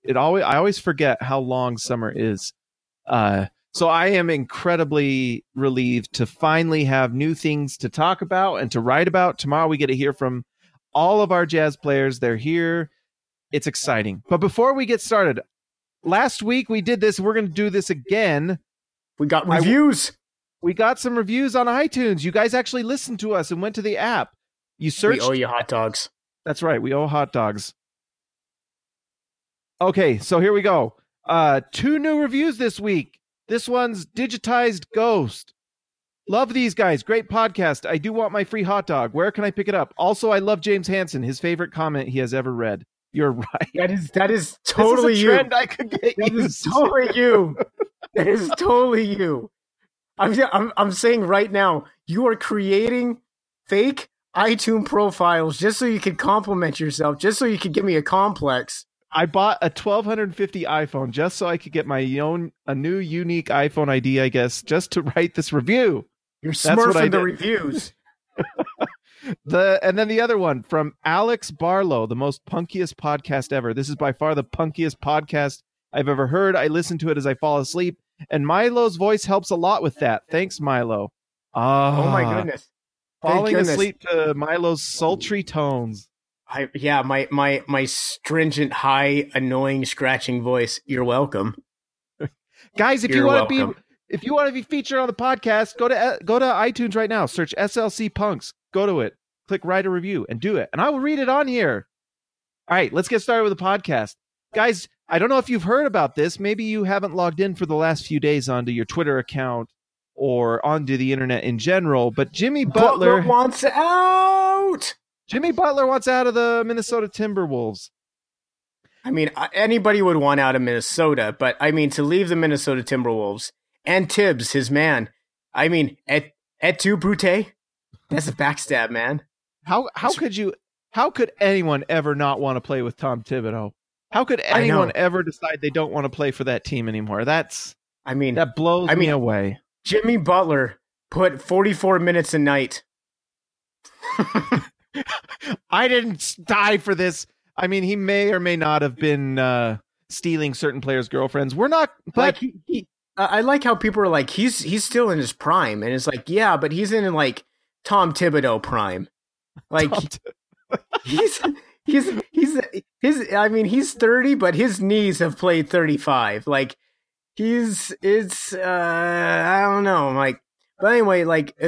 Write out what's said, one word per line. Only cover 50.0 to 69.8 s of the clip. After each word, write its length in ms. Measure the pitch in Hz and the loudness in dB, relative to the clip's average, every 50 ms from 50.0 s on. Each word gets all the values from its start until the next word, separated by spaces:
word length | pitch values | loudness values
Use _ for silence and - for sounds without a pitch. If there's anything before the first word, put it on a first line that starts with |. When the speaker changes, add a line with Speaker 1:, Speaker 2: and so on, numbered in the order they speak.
| _ _ _ | _ _ _
Speaker 2:
I'm, 180 | - 196 208 214 233 269 - | 0 0 2 4 2 2 2
I'm, 220 | - 202 214 233 - - | 2 0 0 0 0 0
I'm 120 | 208 202 | 0 0
saying 300 | 190 - - 233 240 233 | 0 2 2 4 4 4
right 320 | 202 170 196 196 208 214 196 | 2 2 2 2 2 2 2
now, 320 | 196 196 185 165 147 - - _ _ _ | 2 2 4 2 0 -4 -8 _ _ _
you 200 | - 160 208 254 247 | -6 -2 0 2 2
are 60 | 226 | 2
creating 840 | 220 - - 214 208 196 190 196 202 220 233 247 247 247 247 233 240 _ _ _ _ _ _ _ _ _ - | 0 -2 -4 -2 -2 0 2 2 2 2 2 0 0 -2 -2 -4 -6 _ _ _ _ _ _ _ _ _ -2
fake 400 | 196 202 233 269 285 - - - _ _ _ _ _ | 2 2 2 2 0 -4 -10 -16 _ _ _ _ _
iTunes 520 | 190 202 226 233 220 - 226 226 220 202 | 0 2 2 2 0 0 0 0 0 0
profiles 720 | - - 302 311 302 - - 180 170 175 165 160 160 151 - | 0 2 2 2 2 0 2 2 2 2 2 0 -2 -2 0
just 200 | 175 214 220 - | -2 -2 0 0
so 60 | 254 | 0
you 160 | 240 226 208 | 0 0 0
can 160 | - 196 175 | -2 -4 -4
compliment 640 | - - - 202 214 196 202 202 180 175 156 143 - | -2 0 0 2 0 0 -2 -2 -2 0 -2 -2 -4
yourself, 380 | 160 151 139 - 151 147 147 147 | -6 -6 -2 0 -2 -2 -2 0
just 200 | - 202 220 - | 0 -2 0 2
so 60 | 269 | 0
you 140 | 233 214 175 | 0 0 -2
could 160 | - 190 147 | -4 -2 -2
give 100 | - 196 | 0 0
me 100 | 196 170 | 2 0
a 60 | 156 | 0
complex. 840 | 147 - 180 190 196 208 190 143 147 139 131 127 120 - - - - _ _ _ _ _ - | 0 2 2 2 2 2 0 -2 -2 0 0 -2 -2 -6 -12 -16 -16 _ _ _ _ _ -2
Speaker 1:
I 140 | 160 170 | -2 -2
bought 320 | 170 - 196 196 214 208 - | 0 2 2 2 2 2 0
a 80 | - 165 | -2 -2
twelve 380 | - - - 214 202 220 214 | -2 -4 -2 0 0 0 0
hundred 280 | 208 226 214 214 196 165 | 0 -2 -2 -2 -4 -2
fifty 280 | - 196 196 - 185 165 | -4 -4 -4 -4 -6 -4
iPhone 480 | - 151 156 156 143 - 139 135 123 | -2 -2 -2 -2 -2 -4 -6 -6 -4
just 260 | 110 139 156 180 - | -2 -2 -2 -2 -2
so 100 | - 196 | -4 -2
I 120 | 175 170 165 | -2 -2 -4
could 140 | - 156 147 | -6 -4 -4
get 140 | 165 147 | -4 -2
my 140 | 143 139 131 135 131 131 139 | -2 -2 -2 -2 -2 -2 -2
own, 340 | 147 151 165 175 170 156 - _ _ | -2 -2 -2 -4 -6 -8 -12 _ _
a 80 | - 135 | -6 -6
new 220 | 131 143 165 180 | -4 -2 -2 -2
unique 520 | 196 190 160 156 170 175 170 170 170 156 - | -4 -4 -4 -4 -4 -4 -2 -2 -4 -4 -2
iPhone 420 | - 143 143 151 - 156 151 139 | -2 0 0 0 0 0 0 0
I 80 | 135 131 | 0 0
D, 180 | 120 131 135 135 | 0 0 0 2
I 120 | 131 131 | 0 2
guess, 320 | - 127 120 123 - - - | 2 0 0 0 -2 -6 -4
just 300 | - 151 170 180 - - | -2 -2 -2 -2 -2 -4
to 100 | 185 151 | -4 -2
write 320 | 143 - 165 170 170 - | 0 0 0 0 0 -2
this 180 | - 151 - - | -4 -6 -2 -2
review. 560 | 143 120 135 214 254 254 208 156 110 - - _ _ _ _ _ _ | -2 0 2 2 4 4 2 2 0 -4 -10 _ _ _ _ _ _
Speaker 2:
You're 140 | - 156 151 | -8 -6 -6
Speaker 1:
That's 100 | - - 156 165 220 | -2 2 2 4 6
what 180 | 233 208 190 | 6 4 4
I 40 | 160 151 - | 4 4 4
Speaker 2:
smurfing 20 | |
the 80 | 185 196 | 2 2
Speaker 1:
did. 40 | 180 | 0
Speaker 2:
reviews. 680 | 180 170 - 170 208 226 202 165 143 - 294 - - _ _ _ _ _ _ _ _ _ - | 0 -4 -4 -2 -2 -2 -2 -2 -4 -6 -6 -8 -10 _ _ _ _ _ _ _ _ _ -8
Speaker 1:
<laughs> 40 | 175 - - - - - - - 349 - - _ _ _ _ _ - 277 196 - _ | -8 -8 -6 -8 -8 -8 -6 -8 -8 -8 -8 _ _ _ _ _ -12 -12 -12 -12 _
The, 360 | 143 156 175 190 196 190 190 | -2 2 4 4 4 4 4